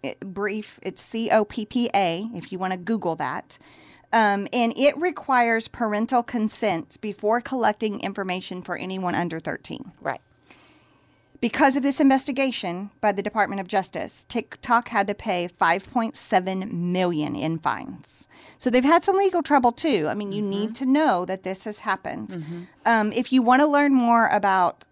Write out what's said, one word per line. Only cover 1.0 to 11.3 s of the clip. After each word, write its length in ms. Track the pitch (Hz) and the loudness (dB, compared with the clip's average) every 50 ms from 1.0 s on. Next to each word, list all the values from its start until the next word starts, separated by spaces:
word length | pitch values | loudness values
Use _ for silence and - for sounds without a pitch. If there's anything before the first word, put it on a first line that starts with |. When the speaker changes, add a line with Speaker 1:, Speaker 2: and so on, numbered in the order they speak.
Speaker 1:
C 280 | - - - 226 226 - | -6 -6 -4 -4 0 2
O 160 | - 220 208 | 4 2 2
P 200 | 208 - - 214 | 0 -4 -8 -8
P 240 | - - 247 240 233 - | -4 -2 -2 -2 2 2
A, 340 | 202 196 170 165 175 208 226 233 | 2 2 2 0 -4 -6 -8 -10
if 180 | 185 156 - | -10 -10 -10
you 80 | 185 180 | -8 -6
wanna 160 | 190 185 185 | -4 -4 -6
Google 380 | 180 180 185 226 214 - 175 160 | -6 -2 -2 -2 -2 0 -2 -2
that. 420 | 156 151 131 143 190 - _ - - _ - - - - - - _ _ _ | -2 -4 -4 -4 -8 -10 _ -18 -18 _ -20 -20 -20 -20 -20 -20 _ _ _
Um, 360 | - 233 220 208 202 202 202 - - | 2 4 4 4 2 0 -2 -2 0
and 200 | 247 233 226 - | 0 0 0 0
it 180 | - 262 285 - | 2 2 2 2
requires 720 | 277 339 370 294 - - - 262 247 240 233 226 226 226 | 2 -2 -2 -2 -4 -2 0 2 2 4 4 2 0 -2
parental 540 | - - - 233 214 208 208 220 - 262 240 233 | -6 -6 -4 -2 -2 0 0 0 2 0 0 0
consent 760 | - - 240 214 214 - - - 208 180 165 - _ - - | 0 -2 -2 -2 -2 -2 -2 -2 0 -2 -2 -6 _ -14 -10
before 380 | - 214 202 - - 208 220 240 | -8 -8 -8 -2 0 2 2 2
collecting 580 | 233 - 262 254 226 214 208 _ 226 220 202 - | 0 -4 -4 0 2 0 0 _ -4 -4 -4 -4
information 600 | - 196 196 - 196 190 180 185 180 - 185 180 | -6 -6 -6 -4 -4 -4 -4 -6 -6 -8 -10 -10
for 140 | 175 - 175 | -8 -8 -8
anyone 400 | - - 185 190 190 190 175 - | -8 -6 -6 -6 -4 -2 -2 0
under 240 | - 175 170 160 160 | 0 -2 -2 -4 -6
thirteen. 520 | - - - - - - - - - 190 - _ | -6 -6 -8 -8 -8 -12 -12 -12 -12 -16 -18 _
Speaker 2:
Right. 200 | - - 131 - _ _ _ _ _ _ - _ _ _ _ _ _ _ _ _ _ _ _ _ _ _ | -6 -6 -6 -6 _ _ _ _ _ _ -20 _ _ _ _ _ _ _ _ _ _ _ _ _ _ _